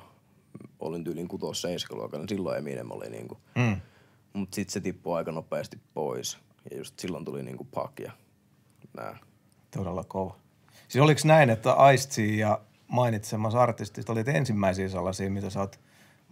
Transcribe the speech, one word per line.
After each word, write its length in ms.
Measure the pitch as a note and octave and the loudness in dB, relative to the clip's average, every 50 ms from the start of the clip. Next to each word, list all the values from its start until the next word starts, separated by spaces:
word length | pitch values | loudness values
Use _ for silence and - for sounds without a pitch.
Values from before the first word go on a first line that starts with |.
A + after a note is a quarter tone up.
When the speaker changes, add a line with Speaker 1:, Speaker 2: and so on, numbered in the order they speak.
| - - _ _ _ _ _ _ _ _ - - - - _ - | -12 -20 _ _ _ _ _ _ _ _ -20 -20 -20 -20 _ -12
Speaker 1:
olin 260 | - D2+ E2 E2+ E2 | -10 -8 -8 -8 -8
tyylin 240 | E2+ D#2+ D#2+ F2 E2+ | -8 -8 -8 -8 -8
kutos-seiskaluokalla, 920 | G2 F#2 - D#2+ D2+ - - F2 F2 D#2 - - - G#1+ A1+ - - D2+ | -8 -8 -8 -6 -6 -6 -4 -4 -4 -6 -8 -8 -10 -10 -10 -8 -8 -8
niin 60 | D#2 G2 | -8 -6
silloin 300 | G#2+ F#2+ F2+ D2+ B1 - | -4 -4 -4 -4 -4 -4
Eminem 320 | D2 D2 C2+ A#1+ A#1+ A1+ | -6 -6 -8 -8 -10 -10
oli 200 | G1+ G1+ G1+ A1 | -12 -12 -12 -12
niinku. 280 | A1+ A1 A#1 - - - _ _ - | -12 -12 -12 -14 -16 -18 _ _ -2
Speaker 2:
Mm. 260 | A#2+ B2 A2+ G2+ F#2 - - _ _ _ _ _ _ _ _ | 0 0 0 0 -2 -6 -12 _ _ _ _ _ _ _ _
Speaker 1:
Mut 220 | - G2+ G2 - - | -10 -8 -8 -6 -6
sit 160 | G#2 G2 - | -8 -6 -6
se 100 | - G#2 | -6 -6
tippui 360 | F2+ F#2+ E2+ - - E2+ F2 | -6 -6 -6 -6 -6 -4 -4
aika 160 | E2 E2 E2+ | -4 -4 -4
nopeasti 460 | D#2+ D#2+ D#2 - D#2 D2 D2 - - G#2+ - _ - | -6 -8 -6 -6 -6 -6 -6 -8 -12 -18 -18 _ -8
pois. 440 | - D#2 C#2 B1 B1 B1 - - - _ _ _ _ - - | -6 -6 -4 -6 -6 -8 -10 -12 -14 _ _ _ _ -18 -14
Ja 60 | - C#2 | -12 -12
just 200 | C2+ - - - | -14 -14 -14 -10
silloin 260 | - F2+ E2+ D2 E2 | -8 -8 -8 -8 -8
tuli 180 | - C2+ C#2 | -8 -8 -8
niinku 220 | C2 B1 B1+ - - | -8 -10 -10 -12 -12
Pac 360 | - - D2+ - - - - | -10 -8 -8 -8 -8 -10 -14
ja 120 | - - - - _ _ _ _ _ _ _ _ _ _ _ _ - - - | -14 -14 -16 -18 _ _ _ _ _ _ _ _ _ _ _ _ -20 -18 -14
nää. 220 | - A1+ G1+ - - - _ _ _ _ _ _ _ _ _ - | -12 -12 -12 -14 -16 -20 _ _ _ _ _ _ _ _ _ -8
Speaker 2:
Todella 280 | - F#2+ F2 F2+ F#2+ - | -6 -6 -6 -6 -6 -6
kova. 320 | - - F#2+ F#2+ F2+ - - _ _ _ _ _ _ - - - - | -6 -4 -4 -4 -6 -8 -14 _ _ _ _ _ _ -20 -20 -10 0
Siis 140 | - A#2+ D3 | 4 6 8
oliks 200 | D#3 D3+ C#3 - | 8 6 6 6
näin, 260 | D#3 D#3 D#3+ D3 A#2+ | 8 10 10 10 8
että 200 | A2+ A2 - C3 C3 - C3+ C#3 C3+ | 6 4 4 4 8 10 10 10 10
Ice-T 240 | B2+ C3+ - - A#2+ G#2+ G#2 G#2+ G#2+ | 8 4 0 -2 -2 0 0 2 2
ja 220 | G#2+ G#2+ G#2+ - - _ _ _ _ - | 2 2 2 0 -2 _ _ _ _ -4
mainitsemas 680 | - B2+ B2 A#2+ A2+ G#2+ A2 - A#2+ G#2+ A2 A2 G#2+ | 0 2 2 2 2 -2 -4 -4 -4 -2 -2 2 4
artistit 560 | B2 B2 A#2 A2+ - A2 G#2 - A2+ A2 - | 4 4 4 2 -2 -8 -10 -10 -8 -6 -4
olit 180 | A2+ A2+ A2 B2 | -2 -2 0 0
ensimmäisiä 600 | D3+ D#3 C#3 - A2 G2+ G2 F#2+ F#2 F#2+ F#2+ F#2+ | 0 0 0 0 0 2 2 2 2 0 -2 -4
sellaisia, 420 | F#2+ F#2 E2+ F#2 F#2+ - G2 G2 | -4 -4 -2 -2 -2 -2 -4 -4
mitä 200 | G2 G2 G2 F#2+ | -4 -4 -6 -4
sä 100 | G2 G2 | -4 -4
oot 200 | G2 G2 - - _ _ _ - - - _ _ _ _ | -4 -4 -6 -12 _ _ _ -20 -20 -20 _ _ _ _